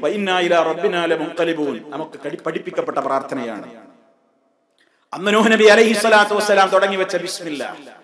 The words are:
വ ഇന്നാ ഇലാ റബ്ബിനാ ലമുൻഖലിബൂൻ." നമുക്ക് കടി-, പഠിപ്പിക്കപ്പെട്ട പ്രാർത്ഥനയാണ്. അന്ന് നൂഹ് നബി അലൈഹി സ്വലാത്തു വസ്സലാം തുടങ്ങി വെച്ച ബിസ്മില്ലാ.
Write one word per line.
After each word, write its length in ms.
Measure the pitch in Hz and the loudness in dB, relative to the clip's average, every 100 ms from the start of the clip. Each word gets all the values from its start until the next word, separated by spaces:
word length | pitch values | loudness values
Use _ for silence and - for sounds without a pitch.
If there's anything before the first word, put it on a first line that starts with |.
വ 80 | 147 | -6
ഇന്നാ 320 | 208 196 185 | -4 -2 -2
ഇലാ 220 | 175 170 | 0 0
റബ്ബിനാ 420 | 160 160 190 175 | 0 -2 -2 -2
ലമുൻഖലിബൂൻ." 760 | 170 160 156 165 165 160 147 113 113 | -2 -2 -4 -4 -4 -2 -4 -6 -10
നമുക്ക് 300 | 139 156 - 147 | -12 -12 -12 -12
കടി-, 160 | 170 | -10
പഠിപ്പിക്കപ്പെട്ട 560 | 165 165 - 170 156 147 | -10 -10 -8 -6 -4 -4
പ്രാർത്ഥനയാണ്. 720 | 135 135 135 135 117 107 107 117 98 _ _ _ _ _ _ _ _ _ _ _ _ | -4 -4 -4 -8 -8 -10 -14 -20 -20 _ _ _ _ _ _ _ _ _ _ _ _
അന്ന് 200 | 147 196 | -6 0
നൂഹ് 180 | 214 226 | 2 4
നബി 120 | 220 | 6
അലൈഹി 280 | 214 208 226 | 8 8 6
സ്വലാത്തു 420 | 214 226 214 208 | 2 4 4 4
വസ്സലാം 340 | 208 208 196 190 | 0 2 2 4
തുടങ്ങി 280 | 190 196 196 | 2 2 -2
വെച്ച 200 | 185 180 | -4 -4
ബിസ്മില്ലാ. 580 | 175 - 170 143 110 104 98 104 | -6 -10 -10 -8 -10 -12 -20 -20